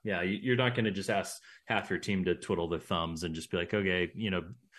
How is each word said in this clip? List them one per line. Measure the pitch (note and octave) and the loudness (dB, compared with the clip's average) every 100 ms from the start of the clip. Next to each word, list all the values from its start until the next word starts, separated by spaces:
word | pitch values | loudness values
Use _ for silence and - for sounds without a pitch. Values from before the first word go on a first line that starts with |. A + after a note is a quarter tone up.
yeah. | A2 F2+ | -4 0
You, | F2+ G2+ | 0 0
you're | B2+ B2 | 2 4
not | B2 A#2+ | 4 2
gonna | A2 | 2
just | G2 F#2+ | 0 0
ask | G2+ - - - - - | 0 0 -6 -16 -12 -2
half | A2 - | 0 0
your | F2 | -2
team | - G2 F#2 | 0 0 2
to | F2 | 0
twiddle | - F2 E2+ | 0 -2 0
their | E2 | -2
thumbs | - F2 E2 E2 | -2 -2 -2 -4
and | F2 | -4
just | D#2+ - | -4 -4
be | F2+ | -2
like, | F2 | 0
"Okay, | G#2 G2 F2+ F2 - | 0 2 2 0 -2
you | A2 | -2
know, | F#2 E2+ - _ | -2 -4 -10 _